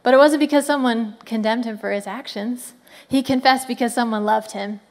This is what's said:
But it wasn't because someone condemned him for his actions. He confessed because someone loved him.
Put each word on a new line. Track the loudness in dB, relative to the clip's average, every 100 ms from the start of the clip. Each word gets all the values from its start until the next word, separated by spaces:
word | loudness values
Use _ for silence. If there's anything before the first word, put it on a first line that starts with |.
But | 6
it | 6
wasn't | 6 4
because | 2 2
someone | 2 0 0 0 -4 -10
condemned | -8 -4 -2 -2
him | -4 -8
for | -6
his | -6 -6
actions. | -12 -10 -8 -8 -8 -12 _ _ -20 _
He | -2
confessed | 0 2 2 2 -2
because | -2 -2
someone | 0 -2 -2
loved | 0 0 -2
him. | -10 -8 -10 _